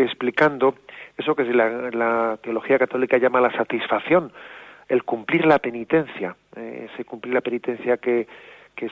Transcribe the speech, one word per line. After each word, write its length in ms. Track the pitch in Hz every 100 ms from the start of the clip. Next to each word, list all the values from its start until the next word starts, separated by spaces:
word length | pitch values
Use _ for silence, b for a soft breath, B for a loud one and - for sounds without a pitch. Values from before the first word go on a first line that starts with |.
explicando 720 | 120 - 123 - 151 139 135 135 - B B B
eso 200 | - 151
que 80 |
la, 260 | 120 120 113 120 123
la 480 | 117 117 117 113 110
teología 380 | - 113 - 135
católica 400 | 127 127 127 123
llama 200 | 123 127
la 120 | 120
satisfacción, 800 | - 110 117 - 107 - 175 143 - B B B B B
el 140 | 123
cumplir 420 | - 117 - 170 160
la 140 | 143
penitencia, 760 | 123 117 113 160 135 - 90 - _ 104
eh, 340 | 113 123 113
ese 140 | - -
cumplir 300 | 117 117 127
la 60 |
penitencia 560 | 120 120 - 117 123 120
que, 300 | 123 120 110 B B B B -
que 140 | 117